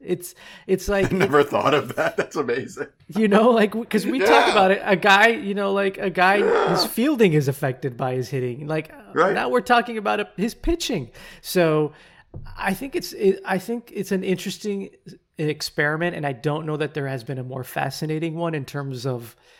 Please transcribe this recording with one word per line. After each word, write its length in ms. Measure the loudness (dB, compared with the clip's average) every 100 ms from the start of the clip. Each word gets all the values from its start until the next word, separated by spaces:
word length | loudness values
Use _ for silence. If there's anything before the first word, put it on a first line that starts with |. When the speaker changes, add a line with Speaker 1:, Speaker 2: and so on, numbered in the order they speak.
Speaker 1:
It's, 340 | -6 -6 -6 -18 -20 -18 -4
it's 220 | -2 0
like 240 | 0 0
Speaker 2:
<laughs> 0 |
I 40 | 2
never 260 | 4 4
thought 300 | 4 2 2
of 240 | 2 0 -2
that. 200 | -2 -2
That's 200 | -4 -4
amazing. 520 | -2 -2 -4 -10 -12 _ -8
Speaker 1:
You 200 | 0 4
know, 220 | 6 6
like, 220 | 6 2 0 -2
'cause 160 | -2 0
we 120 | 0
talk 100 | 6
Speaker 2:
Yeah. 220 | 6 6
Speaker 1:
about 180 | 4 4
it. 100 | 4
A 120 | 2 2
guy, 320 | 6 6 6
you 260 | 4 -2
know, 180 | -2 0
like, 260 | 0 0 -2
a 120 | -4
guy, 260 | 2 4 4
Speaker 2:
Yeah. 340 | 4 2 2
Speaker 1:
his 140 | 0
fielding 480 | 0 0 0 4 4
is 160 | 4 2
affected 480 | -2 -4 -4 -8 -4
by 180 | -4
his 140 | -4 -4
hitting. 380 | -4 -4 -6 -6
Like, 260 | -6 -6 -16 -8
Speaker 2:
Right. 200 | 0 2
Speaker 1:
now 140 | 2 0
we're 120 | -2
talking 360 | 2 2 2 -4
about 220 | -2 -2
a, 80 | -4 -4
his 160 | -4
pitching. 560 | -2 -2 -2 -2 -4 -6 -14 -20 -18
So 520 | -4 2 2 2 0 -6 -20 _ _ -18 -16 -6
I 160 | -4
think 200 | -4 -6 -8
it's, 160 | -8
it, 260 | 0 0 0 -2
I 120 | -4
think 320 | -4 -8 -8
it's 180 | -10 -4
an 120 | -2
interesting 680 | -2 -2 -4 -8 -6 -6 -8 -16 -20 -20 _ -6
experiment, 800 | -4 -4 -6 -2 0 0 -4 -4
and 100 | -6
I 60 |
don't 340 | -4 -4 -4 -4
know 100 | -4
that 160 | -4
there 160 | -4 -6
has 160 | -6
been 140 | -8 -10
a 60 |
more 200 | -8 -10
fascinating 680 | -8 -6 -6 -4 -4 -4 -4
one 200 | -4 -4
in 100 | -4 -6
terms 400 | -8 -8 -6 -4
of 300 | -6 -8 -20 _ _